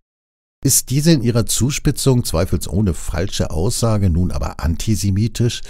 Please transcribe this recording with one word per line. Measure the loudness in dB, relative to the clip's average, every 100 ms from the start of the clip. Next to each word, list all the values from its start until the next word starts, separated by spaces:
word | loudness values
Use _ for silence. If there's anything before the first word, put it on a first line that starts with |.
| _ _ _ _ _ _
Ist | 0 0 0
diese | 0 4
in | 4
ihrer | 4 0
Zuspitzung | 0 0 0 2 2 2 2 2
zweifelsohne | 2 -2 0 -2 -2 0 0
falsche | -2 -4 -4 -4 -4 -4
Aussage | -2 -2 0 0 2 2
nun | 2 0
aber | -2 -6 -4
antisemitisch, | -4 -2 0 0 0 0 -2 0 -2 -2 -10